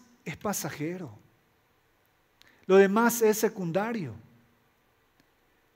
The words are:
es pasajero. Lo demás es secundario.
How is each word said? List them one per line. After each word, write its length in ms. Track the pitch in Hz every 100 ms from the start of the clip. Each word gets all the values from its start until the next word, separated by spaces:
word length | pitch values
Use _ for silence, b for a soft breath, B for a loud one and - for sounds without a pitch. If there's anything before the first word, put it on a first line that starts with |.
| _ _
es 140 | - -
pasajero. 800 | 220 - 151 - 151 185 151 104 _ _ _ _ _ _ _ _ _ _ _ _ b b -
Lo 80 | 190
demás 460 | 196 208 226 226
es 160 | 220 214
secundario. 720 | 214 214 175 185 220 233 143 98 - _ _ _ _ _ _ _ _ _ _ _ _ _ _